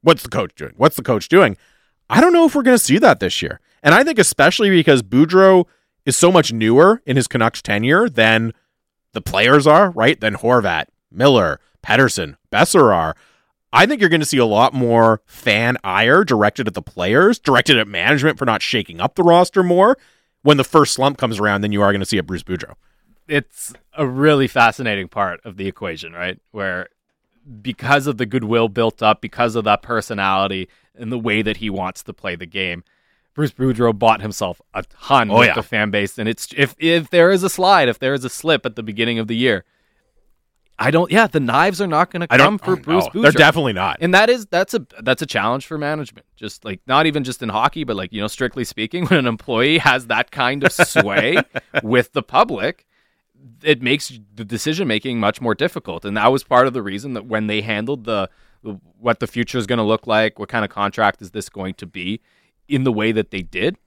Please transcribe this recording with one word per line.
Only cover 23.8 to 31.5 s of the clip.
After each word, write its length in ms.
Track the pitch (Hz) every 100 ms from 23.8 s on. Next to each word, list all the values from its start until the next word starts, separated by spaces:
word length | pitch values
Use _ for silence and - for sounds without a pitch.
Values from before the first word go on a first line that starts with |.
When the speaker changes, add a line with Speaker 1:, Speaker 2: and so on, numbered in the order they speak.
| _
Speaker 2:
a 140 | 147 139
really 400 | 127 151 147 131
fascinating 640 | 135 117 110 120 101 90
part 320 | 110 98 87
of 140 | 117 95
the 100 | 98
equation, 460 | - 95 80 82
right? 260 | 85 90 90 _
Where 360 | 107 98 90 90 _ _ _ _ _ _ 110
because 460 | 113 113 127 143 139
of 100 | 117
the 80 | 120
goodwill 440 | 127 107 117 113
built 340 | 98 113 -
up, 180 | 110 107
because 340 | 110 - 120 113
of 100 | 107
that 160 | 104
personality 880 | - 117 - 104 98 95 98 95 92 _ _ _
and 160 | 113
the 80 | 123
way 220 | 113 107
that 160 | 107